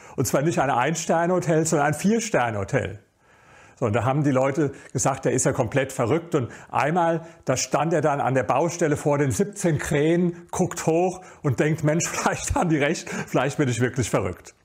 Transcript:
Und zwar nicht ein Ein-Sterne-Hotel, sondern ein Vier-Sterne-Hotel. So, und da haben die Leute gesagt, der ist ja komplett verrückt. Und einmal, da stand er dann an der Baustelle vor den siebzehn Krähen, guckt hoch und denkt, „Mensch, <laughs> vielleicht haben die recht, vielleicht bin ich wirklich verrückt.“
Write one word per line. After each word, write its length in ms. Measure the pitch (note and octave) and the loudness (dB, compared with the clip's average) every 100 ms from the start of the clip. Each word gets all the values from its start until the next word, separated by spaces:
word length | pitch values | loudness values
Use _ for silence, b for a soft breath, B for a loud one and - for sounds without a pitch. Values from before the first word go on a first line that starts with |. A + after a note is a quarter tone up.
| B - | B -4
Und 100 | B2+ | 0
zwar 160 | D3+ | 2
nicht 160 | D3+ E3 | 2 0
ein 120 | C3+ | 2
Ein-Sterne-Hotel, 960 | A#2+ C3+ E3 - E3 E3+ F3+ E3+ D#3+ D#3+ | 2 0 0 0 0 2 0 2 0 2
sondern 220 | D#3+ C#3+ | 2 2
ein 60 | |
Vier-Sterne-Hotel. 1080 | D3+ F#3+ A3+ A3 D3 A#2+ G#2+ G2 C3+ F#2+ G#2 _ _ B B B B B B | 2 2 0 0 0 0 -2 -2 -2 -2 -8 _ _ B B B B B B
So, 60 | |
und 80 | A#2+ | 0
da 120 | A2+ | 0
haben 200 | A2+ C#3 | 2 2
die 60 | D3 | 2
Leute 420 | C3 C3+ E3 C#3+ B B | 2 2 2 -2 B B
gesagt, 320 | C3+ C#3+ C3+ C#3+ | -2 -2 0 0
der 60 | |
ist 120 | - | 0
ja 80 | D3+ | 0
komplett 400 | C3+ A#2+ C3+ C3 | 0 0 0 -2
verrückt. 420 | - A#2 D#3 E3+ | -2 0 0 0
Und 160 | D#3 A#2 B B | -2 -2 B B
einmal, 560 | A#2 C3+ F3 E3 E3 D#3+ B | -2 0 2 2 0 -4 B
da 140 | - B2+ | -4 -2
stand 340 | - C#3+ D#3 | 0 0 2
er 80 | D#3+ | 2
dann 200 | D3 C#3+ | 2 2
an 120 | A#2+ | 2
der 80 | C3 | 0
Baustelle 540 | A#2+ B2+ E3 - D#3+ D3 | 2 2 0 0 0 0
vor 220 | D3+ C#3+ | 0 2
den 120 | C#3+ | 2
siebzehn 480 | A#2+ G3+ - F3+ D3 | 0 -2 -2 -2 0
Krähen, 680 | - D3 D3+ F3 F3+ F3 - | 0 0 2 2 2 -2 -8
guckt 360 | - F#3 - - | -2 -2 -2 0
hoch 340 | D#3+ F#3 F3+ B B | 2 0 -4 B B
und 180 | D3 A#2+ | -2 0
denkt, 240 | D3+ D#3 | 0 2
„Mensch, 240 | D3 D#3+ - | 0 0 -2
<laughs> 0 | |
vielleicht 460 | - A3 E3+ - | -2 -2 -2 -2
haben 160 | C#4+ F#3 | -2 0
die 80 | D#3 | 2
recht, 300 | C#3+ E3+ - | 2 -2 -6
vielleicht 480 | A3 - D3+ C3+ C#3+ | -8 -4 -2 0 0
bin 100 | C#3 | 0
ich 120 | A2+ | 2
wirklich 280 | B2 A#2+ A2 | 0 0 0
verrückt.“ 460 | C#3 F#2+ F2+ - - | 0 -2 -6 -16 -20